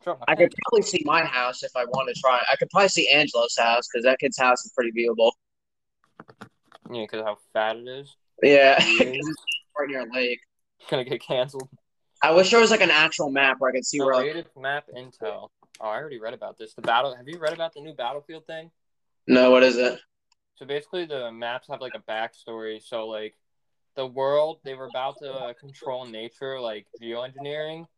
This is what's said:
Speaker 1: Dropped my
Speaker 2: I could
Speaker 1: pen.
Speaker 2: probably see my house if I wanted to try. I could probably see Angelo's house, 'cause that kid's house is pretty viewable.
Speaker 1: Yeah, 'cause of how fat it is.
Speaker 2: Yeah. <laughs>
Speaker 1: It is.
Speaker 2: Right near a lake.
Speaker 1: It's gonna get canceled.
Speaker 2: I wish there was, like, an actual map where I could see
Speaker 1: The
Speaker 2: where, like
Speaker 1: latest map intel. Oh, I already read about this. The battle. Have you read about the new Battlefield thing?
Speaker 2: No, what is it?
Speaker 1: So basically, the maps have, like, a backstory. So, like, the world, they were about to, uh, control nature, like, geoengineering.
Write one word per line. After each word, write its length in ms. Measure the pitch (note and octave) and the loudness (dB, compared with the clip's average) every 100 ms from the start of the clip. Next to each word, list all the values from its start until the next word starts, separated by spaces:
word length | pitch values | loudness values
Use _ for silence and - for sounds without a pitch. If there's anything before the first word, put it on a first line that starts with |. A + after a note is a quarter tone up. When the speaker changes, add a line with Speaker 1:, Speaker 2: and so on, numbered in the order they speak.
Speaker 1:
Dropped 180 | - E3+ | -8 -6
my 40 | B2 | -2
Speaker 2:
I 60 | |
could 160 | D#3+ E3+ | 4 4
Speaker 1:
pen. 60 | - | 2
Speaker 2:
probably 180 | - A#3 | -2 0
see 200 | G3 F3+ | 0 -4
my 200 | D3 D#3+ | 0 0
house 380 | D#3+ B2+ B2 B2+ | 0 -2 -4 -4
if 80 | C3+ B2+ | -8 -6
I 80 | |
wanted 300 | A#2+ B2+ B2+ | -4 -4 -4
to 60 | A#2 | -2
try. 220 | C3 B2 A2+ | 0 2 2
I 60 | C#3 | 0
could 120 | E3 | 0
probably 180 | F3+ G3+ | 2 4
see 200 | F3 B2+ | 2 2
Angelo's 480 | C#3+ D3 A#2+ A#2+ - | 2 2 0 0 2
house, 300 | A#2 A#2+ - | 2 2 0
'cause 160 | B2 | 0
that 160 | A#2+ C3+ | 2 2
kid's 180 | C#3 A#2 | -2 0
house 260 | B2+ B2 | 2 2
is 80 | - | 0
pretty 180 | - A#2 | -4 -4
viewable. 400 | A2+ A#2 A2+ A2+ - _ _ _ _ _ _ _ _ - - - _ _ - - | 0 -2 4 2 2 _ _ _ _ _ _ _ _ -20 -20 -20 _ _ -20 -14
Speaker 1:
Yeah, 160 | A#2+ G#2+ | -10 -8
'cause 140 | A2 | -6
of 60 | A2 | -6
how 120 | G#2 _ | -8 _
fat 240 | A2 A2 A2+ | -2 -2 -2
it 100 | A#2+ | -10
is. 300 | C3 C#3+ _ _ - | -16 -18 _ _ 2
Speaker 2:
Yeah. 340 | C3+ C#3+ C3+ C3+ | 6 10 8 8
<laughs> 220 | - - | 4 4
Speaker 1:
It 160 | B2+ C3 | 2 0
is. 200 | D3 D#3+ - - _ - | -6 -8 -8 -12 _ -8
Speaker 2:
Right 100 | C#3+ | -6
near 120 | C3+ | -6
a 120 | A2+ | -8
lake. 280 | B2+ B2 A#2+ _ _ _ _ | -4 -4 -4 _ _ _ _
Speaker 1:
It's 100 | - | -6
gonna 140 | D3 | -6
get 180 | B2+ C#3 | -4 -8
canceled. 460 | - C3+ C3+ C#3 C3 - _ _ _ _ | -6 -4 -4 -8 -16 -20 _ _ _ _
Speaker 2:
I 120 | D3 | 4
wish 180 | E3 F#3 | 6 6
there 100 | A#3 | 6
was, 100 | A3+ | 6
like, 100 | A3 | 4
an 100 | F3+ | 4
actual 400 | D3+ D#3+ - D3+ | 4 2 0 -2
map 280 | C3+ C3+ C3 | 2 2 2
where 100 | C3 | 0
I 40 | |
could 120 | B2+ B2+ | -2 -4
see 120 | D3 | -2
Speaker 1:
The 80 | C3+ | 2
Speaker 2:
where, 80 | C3 | 2
like 100 | C3+ | 0
Speaker 1:
latest 300 | E3 D#3+ C3+ | -6 -12 -12
map 320 | C3+ C#3+ - | -8 -8 -10
intel. 560 | A#2+ B2+ _ A2 G#2 G#2 _ _ - | -20 -20 _ -12 -12 -16 _ _ -12
Oh, 60 | A2 | -8
I 100 | G#2+ | -8
already 220 | D3+ B2 | -10 -12
read 140 | A2 | -12
about 220 | A#2+ G2+ G2 | -10 -14 -14
this. 160 | A2 | -20
The 80 | - | -10
battle. 320 | A2+ A#2 C3+ | 0 2 0
Have 140 | B2 B2+ | -6 -16
you 100 | E3+ | -6
read 140 | D#3 | -6
about 220 | E3 E3 | -4 -8
the 60 | D3 | -10
new 140 | D3+ | -18
Battlefield 520 | C#3+ A#2+ C#3+ D3 D#3+ D#3 | -8 -8 -8 -14 -20 -16
thing? 240 | D#3+ E3 _ _ _ _ _ - | -16 -16 _ _ _ _ _ 2
Speaker 2:
No, 240 | B2+ B2+ | 6 8
what 100 | B2+ | 8
is 140 | C3 A#2+ | 8 4
it? 240 | B2 - _ _ _ _ _ _ | 0 -2 _ _ _ _ _ _
Speaker 1:
So 100 | C3 | -8
basically, 380 | C#3+ D3 F#3 E3+ | -8 -6 -10 -8
the 240 | C#3+ A#2+ | -8 -8
maps 360 | A2+ A#2 B2 _ | -10 -10 -10 _
have, 120 | C3+ | -14
like, 140 | B2+ | -12
a 60 | A2+ | -16
backstory. 840 | - A2 A#2 _ - A2+ A2 A2 | -10 -6 -6 _ -14 -12 -10 -12
So, 240 | - A#2 A2 | -10 -10 -8
like, 280 | A2 G#2+ _ _ _ _ _ _ | -10 -12 _ _ _ _ _ _
the 120 | - C3 | -10 -10
world, 540 | B2 C3+ D3 D#3 D#3 | -4 0 0 0 -4
they 100 | C#3 | -14
were 120 | B2+ C3 | -14 -10
about 320 | B2+ C3+ - | -8 -8 -8
to, 140 | C#3+ | -12
uh, 200 | C3+ B2 | -10 -12
control 500 | A#2+ C#3+ C#3 C#3+ B2+ B2 | -14 -20 -14 -10 -10 -10
nature, 540 | A2 A#2 _ C3+ C3+ | -14 -14 _ -12 -8
like, 260 | A#2+ G#2+ G2+ - | -8 -10 _ -18
geoengineering. 840 | A#2 A#2 B2+ C3+ C#3+ D3 D#3 D#3+ E3 | -10 -10 -10 -12 -10 -8 -8 -12 -18